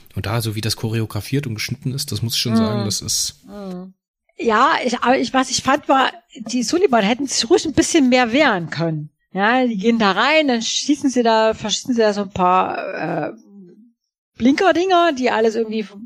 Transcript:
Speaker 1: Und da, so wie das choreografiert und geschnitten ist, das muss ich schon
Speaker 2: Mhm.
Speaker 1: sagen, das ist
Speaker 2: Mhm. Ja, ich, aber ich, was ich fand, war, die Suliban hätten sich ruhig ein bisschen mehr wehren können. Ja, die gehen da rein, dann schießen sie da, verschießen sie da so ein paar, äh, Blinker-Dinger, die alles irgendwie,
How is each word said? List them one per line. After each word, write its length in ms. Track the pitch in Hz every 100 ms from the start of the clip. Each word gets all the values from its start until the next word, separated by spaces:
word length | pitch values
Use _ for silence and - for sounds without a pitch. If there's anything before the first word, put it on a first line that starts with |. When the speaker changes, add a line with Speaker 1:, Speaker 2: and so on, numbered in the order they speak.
| - -
Speaker 1:
Und 100 | 98
da, 160 | 117
so 140 | 113 107
wie 60 |
das 140 | 110 -
choreografiert 720 | 113 113 110 104 - 135 127
und 80 | 107
geschnitten 360 | - 123 131
ist, 180 | 135 -
das 100 | 107
muss 120 | 117 -
ich 40 |
schon 140 | 120
Speaker 2:
Mhm. 40 | 226
Speaker 1:
sagen, 280 | 220 208 202
das 160 | -
ist 340 | - - - - -
Speaker 2:
Mhm. 460 | 202 196 180 190 _ _ _ _ -
Ja, 360 | 226 214 285 320
ich, 160 | 247 240
aber 180 | 247 269
ich, 160 | 247
was 160 | 262 254
ich 140 | -
fand, 240 | - 285 -
war, 240 | 269 262 - _ 285
die 280 | 214 247
Suliban 400 | 240 320 392 233 196
hätten 200 | 240 277
sich 220 | - 233
ruhig 140 | 370 330
ein 60 |
bisschen 360 | 294 - 339 254
mehr 240 | 254 240
wehren 360 | 254 285 190 160
können. 400 | 139 170 156 151 _ _
Ja, 340 | 185 208 254 254
die 120 | 208
gehen 200 | 226 233
da 140 | 202
rein, 380 | 185 254 311 294
dann 120 | 233
schießen 480 | 226 - - 285 277
sie 140 | 247
da, 300 | 226 220 220
verschießen 400 | 220 220 - -
sie 80 | 233
da 100 | 214
so 100 | 202
ein 80 | 196
paar, 1000 | 190 180 185 - - - - 160 165 117
äh, 40 | 220 208 202 180 - _ _ _ _ _ -
Blinker-Dinger, 760 | 233 302 381 320 381 349 339
die 180 | 262 240
alles 240 | 214 226 226
irgendwie, 300 | 220 220 196 202